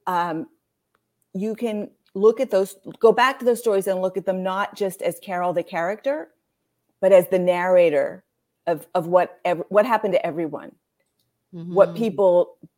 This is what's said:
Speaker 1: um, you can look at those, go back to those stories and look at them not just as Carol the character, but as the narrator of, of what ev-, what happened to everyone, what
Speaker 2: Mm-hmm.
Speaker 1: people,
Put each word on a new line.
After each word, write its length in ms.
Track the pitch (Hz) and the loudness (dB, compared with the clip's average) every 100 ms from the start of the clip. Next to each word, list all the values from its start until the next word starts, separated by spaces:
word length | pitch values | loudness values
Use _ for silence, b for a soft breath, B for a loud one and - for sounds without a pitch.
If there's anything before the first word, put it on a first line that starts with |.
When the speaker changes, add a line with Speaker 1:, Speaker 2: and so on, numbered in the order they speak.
| - | -6
Speaker 1:
um, 400 | 180 233 160 - _ _ _ _ _ _ _ _ | -4 -4 -6 -10 _ _ _ _ _ _ _ _
you 240 | 190 214 214 | -8 -8 -6
can 340 | 233 208 - _ _ | -6 -6 -10 _ _
look 240 | 196 214 240 | 0 2 2
at 120 | 262 | -2
those, 260 | 190 196 - - - | -2 -2 -8 -20 2
go 100 | 226 | 2
back 260 | 226 262 269 | 4 2 0
to 60 | 247 | -2
those 120 | 233 | -2
stories 280 | 233 196 190 | 0 0 0
and 160 | 185 | -2
look 140 | 185 190 | -2 -4
at 80 | 170 | -4
them 160 | 185 | -4
not 340 | 185 190 202 - | -4 -4 -6 -6
just 240 | 196 185 | -6 -4
as 160 | 175 165 | -8 -8
Carol 340 | 202 180 180 | -8 -6 -4
the 80 | 175 | -4
character, 680 | 170 175 170 214 269 302 330 _ _ _ _ _ _ - | -6 -6 -6 -6 -6 -6 -8 _ _ _ _ _ _ -2
but 100 | 190 | 6
as 140 | 190 180 | 6 6
the 100 | 185 | 0
narrator 840 | 180 175 180 180 170 143 143 185 _ _ _ _ - | 2 0 4 4 4 2 -2 -6 _ _ _ _ -6
of, 200 | 156 - | -6 -4
of 120 | 185 165 | -4 2
what 320 | 180 170 - | 2 2 -4
ev-, 200 | 180 170 - | -4 -4 0
what 160 | 208 240 | 0 2
happened 260 | 220 214 | 0 0
to 120 | - | -2
everyone, 480 | 170 156 160 143 - - _ _ _ _ _ _ _ | -2 -6 -8 -8 -16 -20 _ _ _ _ _ _ _
what 380 | 175 170 180 170 | -16 -2 2 2
Speaker 2:
Mm-hmm. 80 | 170 | 2
Speaker 1:
people, 600 | 226 196 190 175 175 - - | -4 0 2 4 0 -6 -20